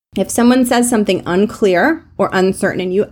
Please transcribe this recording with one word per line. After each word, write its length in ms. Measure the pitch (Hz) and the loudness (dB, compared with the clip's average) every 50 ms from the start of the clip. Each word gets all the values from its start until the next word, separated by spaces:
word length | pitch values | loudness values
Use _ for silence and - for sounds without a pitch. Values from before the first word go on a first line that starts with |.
| _ _ - - | _ _ -6 -6
if 100 | 190 - | -4 -2
someone 380 | - - 233 240 247 262 254 | 0 2 2 4 4 2 2
says 240 | 247 247 240 240 247 | 2 2 0 2 2
something 320 | 254 214 208 202 185 - - | 0 0 0 0 -2 -2 -2
unclear 800 | 170 175 190 208 - - - 226 190 180 170 196 294 330 311 - - - - | -2 0 0 0 0 -2 -2 0 2 2 2 2 2 0 -2 -6 -12 -6 -4
or 100 | 196 - - | -4 -2 0
uncertain 480 | 190 185 190 190 - 202 175 - 180 180 | 0 0 0 0 -2 -2 -4 -2 -4 -4
and 100 | 185 180 | -2 -2
you 160 | 202 214 - | -2 -2 0